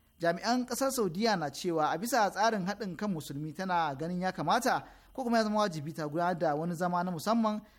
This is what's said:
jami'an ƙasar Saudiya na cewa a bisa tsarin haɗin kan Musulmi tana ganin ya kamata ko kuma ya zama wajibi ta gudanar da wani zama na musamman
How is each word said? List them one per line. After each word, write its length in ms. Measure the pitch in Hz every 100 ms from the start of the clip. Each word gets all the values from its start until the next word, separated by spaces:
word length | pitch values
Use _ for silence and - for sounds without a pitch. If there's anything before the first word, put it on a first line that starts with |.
| _ _
jami'an 440 | 170 180 214 254 247
ƙasar 240 | 233 269
Saudiya 440 | 262 196 165 226 180
na 120 | 147
cewa 420 | - 185 160 151
a 40 | 160
bisa 320 | 233 254 196
tsarin 340 | 180 226 214 180
haɗin 300 | - 208 160
kan 140 | 208
Musulmi 400 | 160 - 139 156
tana 400 | 147 190 175 156 135
ganin 220 | 165 180
ya 100 | 185
kamata 520 | 185 156 226 254 160 - - -
ko 100 | -
kuma 140 | 240 233
ya 60 |
zama 160 | 214 214
wajibi 340 | 208 160 147
ta 140 | 147 151
gudanar 300 | 156 175 170
da 160 | 165 147
wani 180 | 170 165
zama 280 | 180 175
na 80 | 180
musamman 500 | 165 202 233 220 214 -